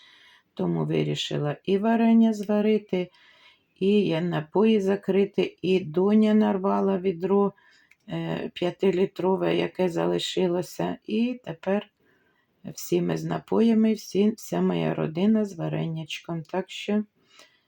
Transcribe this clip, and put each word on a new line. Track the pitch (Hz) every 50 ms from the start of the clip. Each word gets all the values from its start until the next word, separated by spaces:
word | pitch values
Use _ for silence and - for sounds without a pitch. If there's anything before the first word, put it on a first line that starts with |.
| - - _ _ _ _ _ _ _ _ _
тому | - 190 175 170 165 156
вирішила | 151 160 156 151 147 147 143 - - 156 147 147 147 143 - _
і | - 190 196
варення | 202 226 226 226 226 226 226 226 226 226
зварити, | 220 208 202 196 208 208 208 214 214 208 208 - - 185 180 180 _ _ _ _ _ _ _ _ _ _ _ _ _ -
і | 185 196 208 208 190
я | 165 165 160
напої | 175 175 165 151 151 - - 185 214 220 220 214
закрити, | 190 190 202 202 - - 185 196 202 196 - - 180 - - _
і | - 170 185 185
доня | 185 151 151 175 185 202 214 214 214 214 214
нарвала | 214 214 214 208 190 185 196 202 202 202 196 196 190
відро, | 180 190 180 165 180 180 196 202 202 196 - _ _ _ _ _ _ _ _ _ _ -
е, | 165 165 165 165 160 - - - -
п'ятилітрове, | - 170 175 170 - - 196 170 175 196 185 - - 175 185 190 180 175 170 170
яке | 170 175 170 - - 185 180
залишилося. | 165 170 165 175 180 170 - - - - 185 180 175 180 175 - - - 170 180 180 - _
І | - 208 220 233 247 254 247 -
тепер | - 160 - - 190 196 208 - - _ _ _ _ _ _ _ _ _ _ _ _ _ _ -
всі | - 151 - - - 175 180
ми | 175 175 165
з | 160 160
напоями, | 160 165 160 - - 185 196 226 233 226 214 220 220
всі, | 220 208 - - - 185 202 214
вся | 220 - - - 180 175
моя | 185 185 180 170 160 156 160
родина | 156 156 156 156 165 190 214 220 214 214
з | 196 190
варенячком. | 165 156 156 156 160 160 165 165 160 160 - - - - - 170 165
Так | 156 - - 185 185 -
що | - - - - 208 214 208 - _ _ _ _ _ - - _ _ _ _